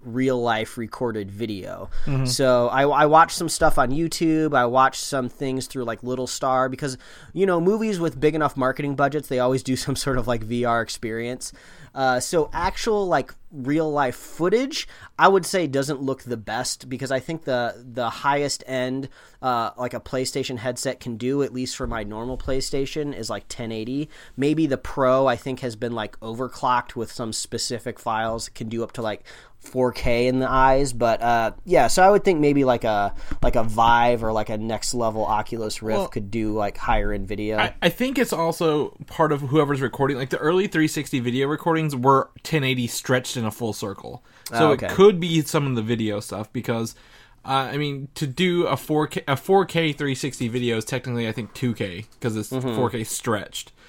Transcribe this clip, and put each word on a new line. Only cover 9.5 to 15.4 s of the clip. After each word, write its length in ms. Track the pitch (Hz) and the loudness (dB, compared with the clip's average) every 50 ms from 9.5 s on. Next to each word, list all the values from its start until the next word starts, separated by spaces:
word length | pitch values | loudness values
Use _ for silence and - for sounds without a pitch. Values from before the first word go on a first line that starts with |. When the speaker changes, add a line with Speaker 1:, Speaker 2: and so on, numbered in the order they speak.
| 135 127 | 2 0
Speaker 1:
do 140 | - 131 131 | 0 -2 -4
<laughs> 0 | |
some 200 | - - 143 131 | -2 -2 -4 -4
sort 220 | - - 139 127 | -2 -2 -2 0
of, 100 | 127 110 | 0 0
like, 140 | 123 120 113 107 | 0 -2 -2 -2
V 220 | 110 120 120 120 | -4 -2 0 0
R 160 | 120 117 117 | 2 0 0
experience. 720 | 113 - - - - 110 113 113 117 120 131 - - - - - - - - - 147 - - | 0 -4 -6 -8 -8 -6 -6 -6 -6 -6 -8 -8 -10 -14 -14 -16 -20 -20 -20 -20 -20 -12 -4
Uh, 240 | 135 135 127 123 123 | 0 0 2 2 0
so 320 | - - 180 165 147 - - | 0 0 0 0 0 0 -2
actual, 540 | 160 175 190 - - - 233 208 208 196 | -2 -2 -2 -2 -2 -2 0 0 0 2
like, 260 | 180 160 139 127 - - - - - | 2 2 0 0 -2 -10 -20 -20 -16
real 400 | 165 139 120 139 147 165 160 156 | -12 -6 -2 0 0 2 2 0
life 240 | 147 147 139 127 - | 0 0 0 0 -2
footage, 720 | - - - - - 165 185 214 240 277 277 311 - - - - - - - _ | -6 -12 -14 -4 -2 0 2 2 2 0 -2 -4 -8 -10 -10 -14 -20 -20 -12 _
I 100 | - 160 | 4 6
would 160 | 190 196 190 | 6 6 4